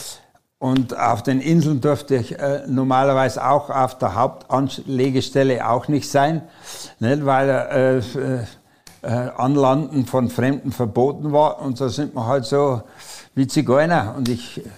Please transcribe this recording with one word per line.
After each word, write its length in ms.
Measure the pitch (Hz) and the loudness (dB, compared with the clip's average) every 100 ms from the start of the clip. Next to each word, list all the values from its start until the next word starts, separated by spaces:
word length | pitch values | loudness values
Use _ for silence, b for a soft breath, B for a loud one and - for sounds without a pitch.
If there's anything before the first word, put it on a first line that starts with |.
| B B B _ _ _ | B B B _ _ _
Und 400 | 131 131 123 - | 0 0 0 0
auf 240 | 117 117 | 0 0
den 200 | 143 131 | 0 0
Inseln 400 | 139 170 151 139 | 4 4 4 2
durfte 340 | 147 143 - 131 | 2 0 0 0
ich, 240 | 110 - | 0 -4
äh, 240 | 139 143 - | -4 -4 -2
normalerweise 800 | 131 131 131 139 131 131 123 127 | 0 2 4 4 4 2 0 0
auch 240 | 143 - | 0 0
auf 280 | 131 131 - | 0 0 0
der 180 | 113 101 | -2 0
Hauptanlegestelle 1500 | 135 - - 127 135 - 139 131 139 131 - 139 135 120 113 | -2 -2 -2 0 0 -4 -6 -2 0 0 0 2 2 2 0
auch 200 | 123 - | -2 0
nicht 220 | 143 - | -2 0
sein, 340 | 139 143 160 - B B B B B | 2 2 0 -6 B B B B B
nicht? 260 | 113 147 139 | 0 0 2
Weil, 240 | 131 139 | 2 2
äh, 480 | 131 123 139 131 131 - 139 131 127 113 - b b b - | 2 0 2 2 2 -2 -4 -4 -4 -6 -14 b b b -12
äh, 280 | - 117 127 - | -4 -4 -4 -2
Anlanden 680 | 127 143 131 139 143 147 113 | 0 4 4 2 0 -2 0
von 240 | 131 117 | 0 0
Fremden 420 | - 127 139 139 | 0 0 0 -4
verboten 600 | 110 113 120 135 156 147 | -4 -2 2 0 0 0
war. 300 | 147 151 - | 2 2 0
Und 160 | 139 123 | -6 -4
so 120 | 131 | -4
sind 260 | 107 147 127 | -4 -6 -4
wir 100 | 113 | -2
halt 200 | 139 - | -2 0
so 380 | 143 143 120 - B B B B 131 | 0 2 0 -6 B B B B -2
wie 100 | 131 | 0
Zigeuner. 680 | 156 117 135 160 165 104 127 | 0 2 2 4 0 -2 -4
Und 120 | 120 | -4
ich, 360 | 120 - - | -4 -6 -14
äh, 40 | 120 | -14